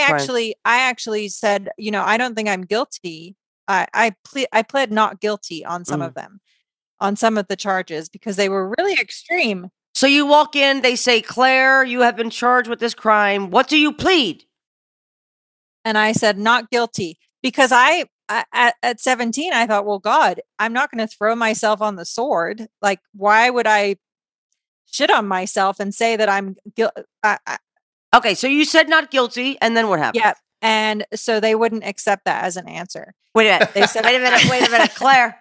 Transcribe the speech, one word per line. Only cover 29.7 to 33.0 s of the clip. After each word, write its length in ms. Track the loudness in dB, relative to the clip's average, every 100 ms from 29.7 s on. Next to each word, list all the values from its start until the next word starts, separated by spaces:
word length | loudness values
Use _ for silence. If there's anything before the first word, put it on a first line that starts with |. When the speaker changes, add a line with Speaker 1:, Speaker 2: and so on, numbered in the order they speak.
| 2
Speaker 1:
then 120 | 0
what 100 | 0
happened? 240 | 0 0
Speaker 2:
Yep. 120 | 0 -2 _ -6
And 420 | 0 0 0 -4 -6
so 260 | -8 -2 0
they 140 | 0
wouldn't 300 | 0 0 -4
accept 400 | -8 -6 -2 -2
that 200 | -2 -4
as 120 | -4 -8
an 100 | -12
answer. 460 | -14 -14 -16